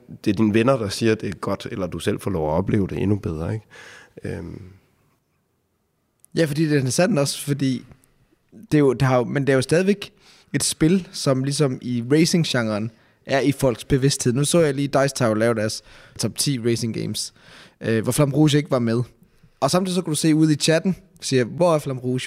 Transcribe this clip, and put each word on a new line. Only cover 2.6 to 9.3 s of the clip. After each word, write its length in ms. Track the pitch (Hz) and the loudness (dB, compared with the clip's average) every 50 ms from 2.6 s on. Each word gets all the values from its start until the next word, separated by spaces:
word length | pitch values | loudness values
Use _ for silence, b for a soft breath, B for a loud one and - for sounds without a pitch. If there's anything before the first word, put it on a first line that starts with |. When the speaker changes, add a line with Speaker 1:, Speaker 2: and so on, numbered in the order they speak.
| 98 113 110 107 92 | 0 0 0 0 0
Speaker 1:
det 120 | 80 80 80 | -2 -2 -2
endnu 140 | 95 98 104 | 0 0 0
bedre, 360 | 98 - 95 80 76 82 95 107 | 0 -2 -4 -6 -4 -4 -6 -6
ikke? 840 | 110 - _ - - - - - - - _ _ - - 98 95 | -6 -10 _ -20 -20 -20 -20 -20 -20 -20 _ _ -14 -10 -10 -10
Øhm. 260 | 90 87 82 82 - 92 92 95 95 _ _ _ _ _ _ _ _ _ _ _ _ _ _ _ _ _ _ _ _ _ _ _ _ _ _ _ _ _ _ - | -10 -10 -12 -14 -14 -16 -20 -20 _ _ _ _ _ _ _ _ _ _ _ _ _ _ _ _ _ _ _ _ _ _ _ _ _ _ _ _ _ _ _ -2
Speaker 2:
Ja, 100 | 151 165 | -2 0
fordi 200 | 143 147 151 165 | 0 0 0 0
det 80 | 151 | 2
er 40 | 147 | 2
interessant 420 | 143 127 127 - - 175 - 185 147 | 2 2 0 2 2 2 2 2 2
også, 220 | 139 139 - - - | 0 0 -2 -4 -4
fordi 400 | 143 143 139 135 135 127 - - - - _ _ _ _ _ _ _ _ _ _ _ - - - - | -4 -2 -2 -2 -2 -2 -4 -8 -14 -20 _ _ _ _ _ _ _ _ _ _ _ -20 -20 -4 0
det 20 | 151 | 2
er 40 | 151 | 4
jo, 140 | 143 135 | 4 4
det 100 | 120 113 | 4 2
har 140 | 139 127 131 | 2 2 2
jo, 80 | 123 120 | 2 2
men 220 | - | 0